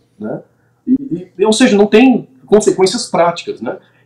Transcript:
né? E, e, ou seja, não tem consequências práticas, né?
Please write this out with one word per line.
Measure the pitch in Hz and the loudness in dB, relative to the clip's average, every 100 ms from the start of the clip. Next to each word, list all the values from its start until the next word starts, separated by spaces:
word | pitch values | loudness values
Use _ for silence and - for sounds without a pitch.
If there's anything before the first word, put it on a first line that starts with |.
| _ - | _ -16
né? | 107 - - _ _ _ - | -12 -12 -16 _ _ _ -4
E, | 262 - 175 - - | -4 -4 -10 -10 -4
e, | 220 | -2
ou | |
seja, | 220 254 202 | 2 2 2
não | 208 | 4
tem | 214 262 208 - _ - | 4 4 2 -4 _ 0
consequências | 208 - - 190 247 - | 0 2 0 0 -2 -6
práticas, | 170 170 170 - - | -2 -2 -4 -10 -12
né? | 113 - _ _ | -12 -12 _ _